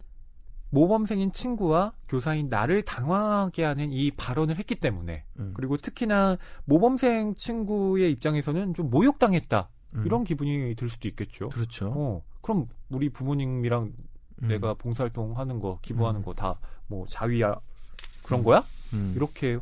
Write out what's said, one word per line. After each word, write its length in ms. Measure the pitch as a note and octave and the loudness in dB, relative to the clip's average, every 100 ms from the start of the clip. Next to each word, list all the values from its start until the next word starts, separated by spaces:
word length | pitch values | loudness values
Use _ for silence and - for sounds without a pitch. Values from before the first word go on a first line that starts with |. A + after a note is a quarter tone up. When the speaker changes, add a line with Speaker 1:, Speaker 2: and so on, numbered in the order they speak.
| - - - - - - - | -14 -16 -18 -18 -16 -12 0
Speaker 1:
모범생인 640 | B2+ E3+ A3 G#3+ G3+ F#3+ | 4 6 4 2 0 -2
친구와 600 | - B3+ A#3 F3+ D#3+ G3+ - - | -2 -4 -2 2 2 2 -4 -4
교사인 400 | C3 B2 D#3 D3 | -2 0 -2 0
나를 340 | A2+ A#2 G3 | 0 2 2
당황하게 800 | - - B2+ F#3+ G#3+ G#3 F#3+ - | 0 -4 0 2 2 2 0 0
하는 260 | D#3 C#3+ D3 | 0 0 -2
이 180 | C3+ C#3+ | 0 0
발언을 480 | - - B2 D#3 D#3+ | 0 -4 0 0 0
했기 160 | G#3 | -2
때문에, 500 | - C#3+ F#2+ E2+ D#2+ - - | 0 0 -2 -4 -8 -10 -10
Speaker 2:
음. 140 | G2 | -8
Speaker 1:
그리고 220 | F#2 C3 C#3+ | -4 -2 -2
특히나 580 | - - A3+ G3+ F#3+ F#3 - - - | -4 -4 2 4 4 2 -4 -8 4
모범생 680 | D3+ A#3 C4 C4 A3+ G#3+ G3 | 6 6 6 4 4 0 -4
친구의 720 | - A#3 G#3 G#3 G3 F#3+ F3+ | -6 -4 -2 0 2 4 4
입장에서는 600 | C#3 D3+ D3+ D3 D#3 G3 | 2 0 0 0 -2 -2
좀 160 | F3 D#3 | -2 2
모욕당했다, 800 | B2 B3 C#4+ A#3 F3+ - A2 F2+ - - | 6 6 6 4 4 2 0 0 -10 -12
Speaker 2:
음. 80 | A#2 | -4
Speaker 1:
이런 200 | B2+ A3+ | 0 0
기분이 500 | A#3 D3 C#3+ C#3+ B2+ | 0 -2 0 0 -2
들 140 | A#2 A#2+ | -2 -6
수도 180 | A#2 A2 | -4 -6
있겠죠. 400 | - G#2 - G2+ | -6 -8 -6 -6
Speaker 2:
그렇죠. 420 | A#2+ A2+ - G2 | -4 -4 -4 -4
Speaker 1:
어, 280 | C#3 D3 F2+ - - | -2 -2 -4 -8 -12
그럼 240 | - G#3+ A#2 - - | -2 0 -2 -6 -8
우리 180 | C3 C#3+ | -2 -2
부모님이랑 840 | - C3 C#3+ C3 B2+ A#2+ A#2+ G#2+ - - - - - | -2 -2 0 0 0 0 0 -2 -8 -14 -16 -18 -6
Speaker 2:
음. 60 | A2+ | -2
Speaker 1:
내가 260 | G#2+ A2 | 0 0
봉사활동 640 | G#2+ B2 A#2 B2 A#2 A2 A2+ | -2 -2 -2 -2 -2 -4 -4
하는 200 | C3 A#2+ | -4 -4
거, 200 | A#2 A2+ | -4 -4
기부하는 400 | - A2+ A#2 G#2+ | -4 0 0 0
Speaker 2:
음. 40 | |
Speaker 1:
거 100 | F#2+ | -4
다 240 | F2+ F#2+ F2+ - - - | -2 -2 -2 -6 -8 -8
뭐 140 | G2+ F#2+ | -6 -6
자위야, 480 | - A2+ A#2 G#2+ - - - - - - - | -4 0 2 2 0 -6 -12 -12 -12 -12 -10
그런 180 | - B2+ | -2 2
Speaker 2:
음. 40 | |
Speaker 1:
거야? 200 | A2+ D3+ E3 - - | 6 6 6 -8 -6
Speaker 2:
음. 180 | G#2+ G2 | -2 0
Speaker 1:
이렇게 420 | F#2 D3 - C3+ A#2+ | 0 -2 -2 -2 -2